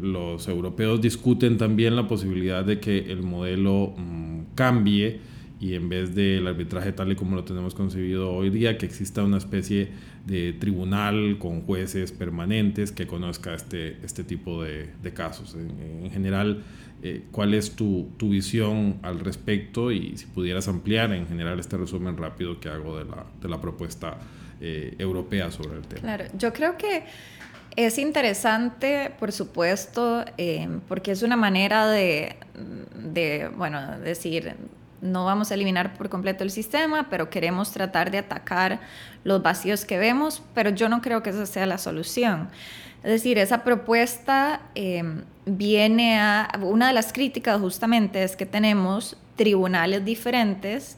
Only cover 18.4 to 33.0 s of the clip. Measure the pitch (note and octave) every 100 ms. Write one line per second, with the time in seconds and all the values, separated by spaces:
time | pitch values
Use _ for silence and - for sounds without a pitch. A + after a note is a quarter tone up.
18.4 | F#2 A2+ G#2+ G#2+ G#2 G2 F2+ E2+ F#2 -
19.4 | - G#2 G#2+ A#2 A#2+ G#2 E2+ - - F#2
20.4 | F2+ F#2 G2 F2+ G2+ A2 A2+ F#2 E2 E2+
21.4 | E2+ F2+ F2+ F#2 F2+ F#2 F2+ E2 D#2+ -
22.4 | F2 E2 D#2 D#2 D#2 D#2 D#2 D2+ - -
23.4 | F2+ D#2+ E2+ - E2+ - E2 D#2 - -
24.4 | - - E2 D#2 C2+ - F#2+ F#2 - G2
25.4 | E2+ D#2 D#2 D#2 - - A3 G#3 - F#3+
26.4 | A#3 A#3 D#4+ E4+ G#4 F4 - - - -
27.4 | - - - - A#3 A3+ D4 D4+ A#3+ G3
28.4 | A3+ A3 A#3+ - C4+ C#4+ C4+ - A3 G#3
29.4 | F#3 - F3 G3 - A#3+ A#3+ A#3 - -
30.4 | F3 D#3 E3 D#3+ - F#3+ G3+ G3 A#3 A#3+
31.4 | G#3 F#3+ G3 A3 A3 G#3+ F#3 D3+ - -
32.4 | - - - - - -